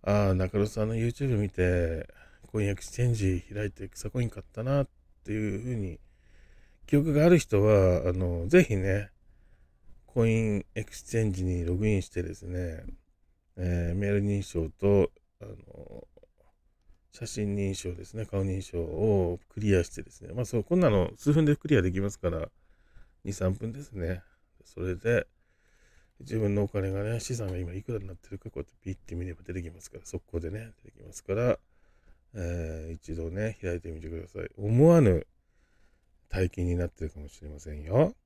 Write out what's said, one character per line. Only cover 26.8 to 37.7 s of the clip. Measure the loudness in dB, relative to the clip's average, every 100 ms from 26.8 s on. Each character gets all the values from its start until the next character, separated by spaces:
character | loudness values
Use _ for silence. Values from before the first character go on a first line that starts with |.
| -4
が | -4
ね、 | -4 -4
資 | -4
産 | -6 -4
が | -6
今 | -6
い | -8
く | -8
ら | -8
に | -8
な |
っ | -14
て | -14
る | -14
か、 | -12
こ | -12
う |
や |
っ | -12
て | _
ピ | -12
ッ | -10
て | -8
見 | -8 -8
れ |
ば | -10
出 | -10
て | -10
き | -10
ま | -14
す | -18
か | -18
ら、 | -12
速 | -14 _
攻 | -8
で | -6
ね、 | -10 -12 -18
出 | -20
て | _
き |
ま | -20
す | -18
か | -6
ら、 | -2 0 0 _ _ _ _ _ -20 _
え | -8 -6 -4 -6 -8 -10
ー、 |
一 | -12 -10
度 | -8 -6
ね、 | -4 -6 -6
開 | -6 -6
い |
て | -8
み | -12
て | -10
く | -12
だ | -12
さ | -12
い。 | -12 -6
思 | 0 6 8
わ | 8
ぬ | 8 4 0 _ _ _ _ _ _ _ _ _ _
体 | 0 0
験 | 0 -2
に | 0
な | -2
っ |
て | -6
る | -10
か | -10
も | -18
し | -16
れ | -16
ま | -14
せ | -12